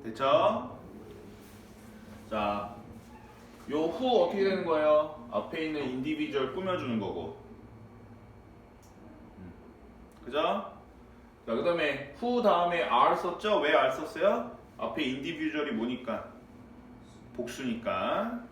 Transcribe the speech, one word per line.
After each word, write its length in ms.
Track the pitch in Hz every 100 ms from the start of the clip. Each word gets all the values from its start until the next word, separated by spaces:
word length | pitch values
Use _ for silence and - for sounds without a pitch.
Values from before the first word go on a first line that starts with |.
됐죠? 760 | 113 113 139 151 202 - - - - - - - - - - - - - - - - - -
자, 460 | 107 104 101 104 - - - - - - - - - -
요 80 | 147
who 460 | 165 - 254 226
어떻게 200 | 170 202
되는 220 | 196 190 170
거예요? 640 | 156 151 151 151 - -
앞에 340 | 104 104 165 156
있는 180 | 151 131
인디비주얼 640 | 127 139 151 151 139 131
꾸며주는 460 | 180 190 180 120 110
거고. 380 | 95 85 - - - - - - - - - - - - - - - - - - - - - -
음. 160 | 185 - - - - - - - 117
그죠? 460 | 139 170 202 - - - - - - - - -
자, 80 | 113
그 80 |
다음에 520 | 160 170 151 139 - -
who 200 | 240 240
다음에 360 | 208 175 175 175
are 320 | - 120 147 175
썼죠? 440 | 185 175 214 208
왜 100 | 143
are 220 | 156 -
썼어요? 600 | - 151 160 185 240 - - - -
앞에 260 | - -
인디비주얼이 680 | 131 131 147 156 156 151 139
뭐니까? 520 | 110 120 127 - 107 - - - - - - - - - - - -
복수니까. 1040 | 117 - 131 110 98 95 120 165 233 240 -